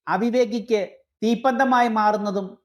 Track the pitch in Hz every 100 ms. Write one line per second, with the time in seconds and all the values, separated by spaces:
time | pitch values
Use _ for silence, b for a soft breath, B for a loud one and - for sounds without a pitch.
0 | - 185 240 240 233 240 202 214 180 -
1 | _ _ 214 233 262 240 262 247 240 220
2 | 214 214 208 196 190 -